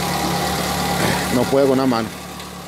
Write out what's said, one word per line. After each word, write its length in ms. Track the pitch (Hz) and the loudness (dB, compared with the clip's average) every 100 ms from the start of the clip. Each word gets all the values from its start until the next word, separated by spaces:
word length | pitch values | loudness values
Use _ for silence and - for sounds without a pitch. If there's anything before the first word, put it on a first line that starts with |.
| - - - - - - - - - - - - - 123 | -2 -2 -2 -2 -2 -2 -2 -2 -2 0 0 0 0 2
No 60 | |
puedo 240 | 120 139 135 | 4 4 4
con 120 | 131 | 4
una 80 | 135 | 4
mano. 220 | 113 107 - - - - - | 2 -2 -8 -12 -14 -14 -14